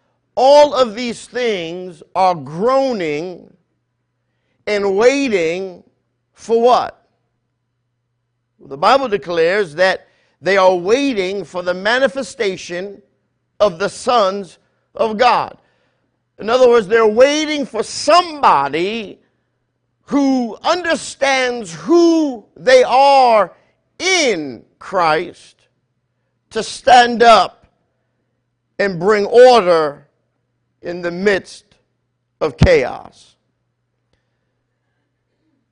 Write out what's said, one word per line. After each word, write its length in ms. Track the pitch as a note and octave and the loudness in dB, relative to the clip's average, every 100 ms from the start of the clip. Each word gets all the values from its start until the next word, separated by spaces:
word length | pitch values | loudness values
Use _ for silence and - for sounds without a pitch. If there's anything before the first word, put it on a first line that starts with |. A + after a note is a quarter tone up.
| _ _ _ - | _ _ _ 0
all 380 | C4 D4 D4 | 4 6 6
of 220 | A#3 A#3+ G#3 | 2 -2 -2
these 320 | A#3+ G3 - | -8 -10 -10
things 760 | A#3+ A#3+ F#3+ E3 F3+ F#3 D#3 - F3+ | -6 -4 -4 -8 -12 -14 -18 -10 0
are 200 | F#3 E3+ | 0 0
groaning 1200 | C3+ D#3+ A#3 C4+ C4+ A3 D#3+ D3 F3+ F3 - _ _ _ _ _ _ _ _ _ _ _ - | -8 -4 -2 0 0 -4 -4 -6 -8 -14 -20 _ _ _ _ _ _ _ _ _ _ _ -6
and 300 | G#3 G3+ F#3+ | -4 -2 2
waiting 840 | B3 C#4 C4+ G3 D#3+ F3+ F#3+ F3 _ _ _ _ _ | 2 2 -2 -2 -2 -6 -10 -14 _ _ _ _ _
for 280 | _ - A3+ | _ -4 0
what? 460 | A#3+ G3+ A2 - _ _ _ _ _ _ _ _ _ _ _ _ _ _ _ _ | 2 2 -2 -10 _ _ _ _ _ _ _ _ _ _ _ _ _ _ _ _
Well, 120 | D3+ | -18
the 80 | C#3 | -2
Bible 300 | G3 C4+ C4 | 0 2 0
declares 680 | G3 E3 E3+ E3 G3+ F3+ D3+ | -6 -4 -2 0 -2 -4 0
that 320 | F#3 F3 _ _ _ _ | 0 -2 _ _ _ _
they 160 | D#3+ G3 | -2 2
are 180 | F#3 F#3 | 2 2
waiting 680 | F3+ C4 C#4 G#3 F#3 G3+ | 0 -2 -2 -4 -6 -6
for 180 | E3 F3+ | -10 -8
the 120 | F3+ | -6
manifestation 1300 | F3+ G3+ B3+ C4+ C4+ B3 - G#3 F#3 - F3 G3+ - _ _ _ _ _ - | -4 -2 -2 -2 -4 -10 -6 -6 -6 -10 -12 -12 -16 _ _ _ _ _ -2
of 180 | G3+ E3+ | -2 -2
the 120 | G3 | -8
sons 680 | - A#3 A#3+ F#3+ G3+ F3 _ _ _ _ - | -6 -2 0 0 -4 -12 _ _ _ _ -6
of 220 | A3 G#3+ | -4 0
God. 400 | B3 F#3 A#2+ - _ _ _ _ _ _ _ - | 0 0 -4 -10 _ _ _ _ _ _ _ -12
In 100 | G#3 | -4
other 180 | B3+ B3 | 2 4
words, 200 | A#3+ F#3 | 2 2
they're 180 | A3+ A3 | 2 2
waiting 600 | G#3+ C#4 D4+ D4+ D4+ A#3+ | 2 2 2 -4 -6 -6
for 180 | A3 | -8
somebody 1400 | - - - E4+ F4 D4+ A#3 D3+ C#3 D#3 F#3+ A#3 G3 - _ _ _ _ _ _ _ _ | -8 -6 0 2 0 0 0 2 0 -4 -4 -6 -10 -16 _ _ _ _ _ _ _ _
who 540 | - C#4 C#4 C4 A#3 - | -6 -2 0 0 -4 -6
understands 1080 | D4 F4+ E4+ D4 - - C4+ C4 B3+ A#3+ F#3 | -4 -2 -2 -6 -6 -4 -2 -2 -2 -6 -12
who 720 | D#3+ F3 E4+ E4+ D#4+ D4 A#3 - - | -10 0 4 4 2 -2 -6 -16 -6
they 280 | F#3 B3+ | 2 4
are 720 | G#3 B3 C#4 C#4 B3 G#3+ F3+ _ _ _ _ - | 4 4 4 4 4 4 0 _ _ _ _ -8
in 640 | F4 F#4 C4+ F3 C#3+ A2 _ _ | -2 0 0 -2 -6 -12 _ _
Christ 880 | - F#3 D#3+ D#3+ F3 - - _ _ _ _ _ _ _ _ _ _ | -8 -2 0 0 -4 -14 -20 _ _ _ _ _ _ _ _ _ _
to 140 | A3 | -10
stand 580 | - - B3+ B3 A#3+ A3+ | -10 -4 4 4 4 4
up 460 | A#3 G#3+ E3 _ _ _ _ _ _ _ _ _ _ _ _ - | 6 6 2 _ _ _ _ _ _ _ _ _ _ _ _ -6
and 200 | G3 E3+ | -4 -2
bring 260 | F#3+ G#3 G3+ | 0 0 2
order 800 | A#3+ B3+ A#3+ F3+ E3 D3+ D3 _ _ _ _ _ _ _ _ | 6 8 6 4 2 0 -6 _ _ _ _ _ _ _ _
in 220 | D#3+ F3 | -14 -10
the 80 | F3 | -8
midst 640 | F3 G3+ F#3 - - _ _ _ _ _ _ _ - | -4 -2 -2 -6 -20 _ _ _ _ _ _ _ -8
of 160 | D#3+ - | -6 0
chaos. 800 | - D#3+ B2 - - _ _ _ _ _ _ _ _ _ _ _ _ _ _ _ _ _ _ _ _ _ _ _ _ _ _ | 2 2 0 -8 -18 _ _ _ _ _ _ _ _ _ _ _ _ _ _ _ _ _ _ _ _ _ _ _ _ _ _